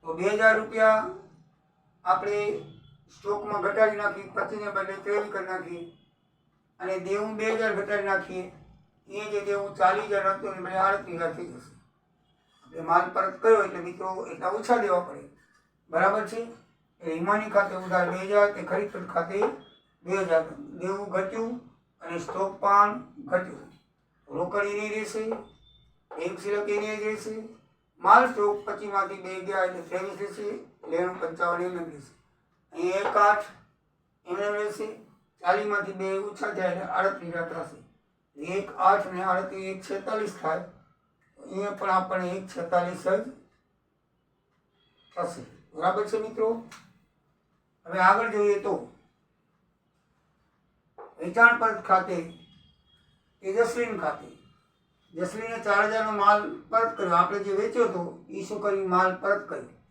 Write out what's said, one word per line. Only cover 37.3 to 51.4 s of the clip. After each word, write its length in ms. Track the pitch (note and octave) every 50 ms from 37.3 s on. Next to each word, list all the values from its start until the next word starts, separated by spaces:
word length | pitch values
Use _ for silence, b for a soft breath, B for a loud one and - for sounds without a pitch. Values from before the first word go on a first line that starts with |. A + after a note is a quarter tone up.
| E3
હજાર 140 | E3+ E3 -
થશે. 300 | - E3 D#3 - - - - _ _ _ _ _ _ _ _ _ _ C#3+
એક 300 | D3 E3+ F3+ G3+ - - - -
આઠ 280 | F#3 F#3+ G3+ G3+ G3+ F#3+ F#3
ને 100 | F3+ F#3
આડત્રીસ, 420 | F#3 F3+ - - F#3+ F#3+ F#3+ F#3+ F#3+
એક 160 | F#3+ F#3+ -
છેતાલીસ 520 | - G3 G3 - - G#3+ G#3+ G#3 F#3+ - -
થાય, 220 | - D#3 D#3+ F3+ F3+ - - - _ _ _ _ _ _ _ _ _ _ _ _
તો 20 | -
અહીંયા 280 | - F#3 F#3+ G3+ G3+
પણ 180 | G3 - G#3 G3
આપણને 400 | F#3 F#3 F#3 F#3 F#3 F#3 F3+ F3
એક 140 | F#3 F#3+ F#3+ -
છેતાલીસ 560 | - C4 - - F#3 F3 F3 F3+ - - -
જ 40 | - F#3+ A3+ A3+ - - - - _ _ _ _ _ _ _ _ _ _ _ _ _ _ _ _ _ _ _ _ _ _ _ _ _ _ _ _ _ _ _ _ _ _
થશે. 280 | F3 F3 E3+ - - A#2+ - - - _ _ -
બરાબર 340 | D#3 E3 F#3 F#3+ G#3 G#3 -
છે 100 | - A3
મિત્રો? 280 | A3 A3 - - A3 A3+ A#3 A3+ - - - - - _ _ _ _ _ _ _ _ _ _ _ _ _ _ _ _ _ _ _ _ E3
હવે 120 | F3 F#3+
આગળ 320 | F#3 F#3 G3 - A3+ G#3
જોઈએ 280 | G3+ G#3 G#3 G#3 G3+ -
તો 140 | - G3+ - - - - - _ _ _ _ _ _ _ _ _ _ _ _ _ _ _ _ _ _ _ _ _ _ _ _ _ _ _ _ _ _ _ _ _ _ _ _ _ _ _ _ - - - - -
વેચાણ 400 | D#3+ F3 F3+ A3+